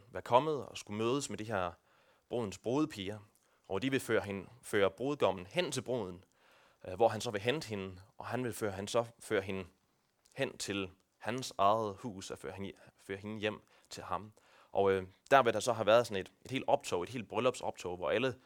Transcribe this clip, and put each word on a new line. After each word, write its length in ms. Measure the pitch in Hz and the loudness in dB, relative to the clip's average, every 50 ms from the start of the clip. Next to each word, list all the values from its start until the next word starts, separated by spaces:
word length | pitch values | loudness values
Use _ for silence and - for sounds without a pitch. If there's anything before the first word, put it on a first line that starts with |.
| - - | -18 -14
være 100 | - 92 | -12 -12
kommet 440 | - - 117 127 147 160 151 131 107 | 0 2 4 4 4 2 -2 -4 -6
og 120 | - - - | -8 -12 -12
skulle 200 | - - 101 107 | -10 -6 -4 0
mødes 320 | 113 117 131 143 135 - | 0 2 0 0 -2 -4
med 80 | 104 98 | -6 -8
de 60 | 107 | -6
her 280 | 113 110 95 90 87 87 - _ _ _ _ _ _ _ _ _ - | -4 -2 -2 -2 -2 -6 -10 _ _ _ _ _ _ _ _ _ -6
brudens 280 | 104 123 113 98 92 - | -4 -4 -4 -4 -6 -6
brudepiger, 600 | - 110 127 147 151 151 - 107 92 95 107 107 104 - _ _ _ _ _ _ _ - | -4 -2 0 0 0 -2 -4 -6 -8 -8 -8 -10 -12 -18 _ _ _ _ _ _ _ -4
og 140 | 95 98 | -4 -2
de 100 | 127 135 | 0 0
vil 80 | 131 123 | 0 -2
føre 220 | - - 113 98 | 0 2 2 2
hende, 280 | 101 101 98 98 - - - - | 2 0 -4 -6 -8 -10 -16 -20
føre 300 | - - - 104 98 95 | -8 -2 2 4 4 4
brudgommen 540 | - - 123 139 147 139 120 98 92 92 90 | 2 0 -2 -4 0 2 2 2 2 0 -6
hen 260 | - - 175 180 151 | -6 -4 -2 -2 -2
til 100 | - 131 | -2 -4
bruden, 420 | 107 113 127 120 101 92 87 90 - _ _ _ _ _ _ - - _ _ _ - 92 | -2 -2 -2 -2 -4 -6 -8 -12 -16 _ _ _ _ _ _ -20 -20 _ _ _ -12 -10
øh, 60 | 92 | 2
hvor 140 | 92 113 110 | 4 4 4
han 140 | 110 107 | 4 2
så 100 | - 120 | -2 -4
vil 100 | 98 101 | -4 -2
hente 260 | 101 123 139 160 - 110 | 0 0 0 0 -2 -6
hende, 340 | 107 98 95 95 92 90 - - _ - | -6 -6 -6 -8 -10 -14 -18 -20 _ -14
og 80 | - | -8
han 180 | - 113 123 127 | -6 -4 -4 -4
vil 100 | 117 104 | -4 -4
føre, 180 | - 113 101 | -4 -4 -4
han 160 | 95 95 101 - | -4 -4 -6 0
så 180 | - 117 117 113 - _ | 2 2 0 0 -4 _
føre 220 | - - 110 98 | -4 0 0 0
hende 240 | 98 101 95 95 90 85 - _ _ _ _ _ _ _ _ _ _ _ _ | 0 0 -4 -6 -6 -10 -14 _ _ _ _ _ _ _ _ _ _ _ _
hen 240 | - 135 - - - | -4 -4 -4 -4 -6
til 320 | - - 98 98 95 90 90 _ _ _ _ _ | -6 -4 -2 -4 -4 -6 -8 _ _ _ _ _
hans 360 | - 107 120 131 123 - - - | -6 -6 -4 -4 -6 -6 0 2
eget 380 | 98 101 107 113 110 104 95 | 4 4 4 4 2 -2 -6
hus 360 | 98 - - 92 95 92 - | -8 -10 -10 -10 -10 -10 -10
og 80 | - - | -10 -10
føre 120 | - 67 | -10 -10
hende, 200 | - 98 98 92 - - - - - _ | -10 -8 -10 -10 -10 -14 -20 -20 -20 _
føre 200 | - - 95 95 | -12 -10 -10 -8
hende 220 | 98 104 107 107 | -8 -8 -6 -2
hjem 220 | 101 107 101 - - _ _ _ _ - | -2 -2 -2 -4 -10 _ _ _ _ -16
til 140 | - - - | -14 -12 -8
ham. 300 | - 92 85 104 107 - _ _ _ - - - _ - | -6 -6 -6 -6 -10 -18 _ _ _ -20 -20 -16 _ 0
Og, 180 | - 98 98 | 4 4 6
øh, 120 | 95 95 92 90 - _ _ - | 4 4 2 -4 -10 _ _ 6
der 120 | 139 135 120 | 6 8 8
vil 100 | 117 - | 6 4
der 60 | 104 | 4
så 140 | - 127 113 | 2 0 0
have 120 | 110 107 | 4 6
været 220 | 101 110 120 120 - | 8 8 8 8 4
sådan 140 | 104 95 | 0 -4
et, 100 | 90 - - _ - | -6 -6 -12 _ -10
et 60 | - | -6
helt 120 | 127 131 - - | -6 -4 0 2
optog, 360 | - - - - 98 87 85 | 2 2 2 0 -4 -4 -4
et 60 | - | -4
helt 180 | 120 127 98 - | -6 -8 -10 -4
bryllupsoptog, 720 | 95 107 123 127 - - - 92 - - - 90 90 90 | -2 0 2 2 0 0 -4 -8 -8 -6 -8 -8 -6 -4
hvor 120 | 87 71 | 0 2
alle, 260 | 90 110 127 131 117 - - | 2 2 2 0 -2 -4 -10